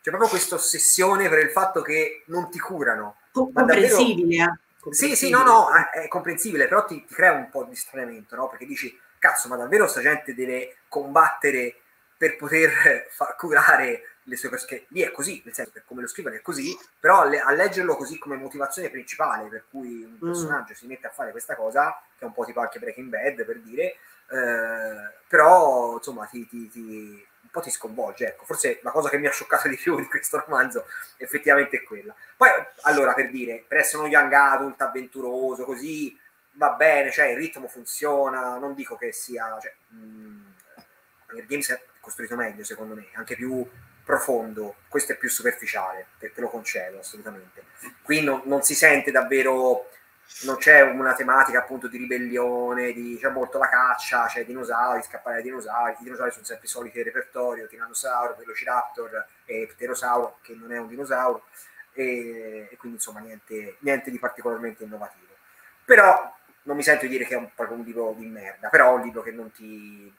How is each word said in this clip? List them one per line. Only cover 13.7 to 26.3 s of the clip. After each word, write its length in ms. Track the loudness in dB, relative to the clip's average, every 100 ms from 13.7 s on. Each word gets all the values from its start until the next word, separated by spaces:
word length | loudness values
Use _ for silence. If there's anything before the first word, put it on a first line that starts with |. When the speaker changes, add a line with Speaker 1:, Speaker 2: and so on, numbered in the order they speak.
| 4 4 -4 -10 -20
Speaker 1:
le 140 | -14 -10
sue 120 | -8
pers-," 160 | -8
che 220 | -10 -14 _
lì 120 | -4
è 80 | -4
così, 320 | -2 -8 -8
nel 80 | -14
senso 180 | -12 -12
che 80 | -14
come 180 | _ -14
lo 40 | -12
scrivono 300 | -10 -10 -10
è 40 |
così, 340 | -8 -6 -6 -10 -16 _
però 280 | 6 6 6
le-, 120 | 2
a 100 | 2
leggerlo 460 | 2 2 2 -2 -2
così 200 | -4 -12
come 200 | -10 -10
motivazione 520 | -10 -8 -8 -6 -10
principale 580 | -10 -14 -4 -4 -4 -8
per 160 | -14 _
cui 360 | -14 -12 -14
un 100 | -16 -10
Speaker 2:
Mm. 60 | -6
Speaker 1:
personaggio 440 | -6 -4 -4 -6
si 120 | -18 -18
mette 220 | -14 -14
a 20 |
fare 220 | -10 -10
questa 240 | -10 -12 -6
cosa, 440 | -2 0 0 -2 _ _
che 80 |
è 40 | -12
un 40 |
po' 120 | -8
tipo 160 | -6 -4
anche 180 | -6 -6
Breaking 300 | -12 -12 -10
Bad, 340 | -4 -4 -4
per 140 | -8 -8
dire, 380 | -10 -4 -4 -6 -20 _ _
eh, 800 | -4 -2 -2 -4 -6 -8 -10 -16 -18 _
però, 720 | 6 10 10 8 2 -2 -6
insomma, 300 | -10 -12
ti, 200 | -12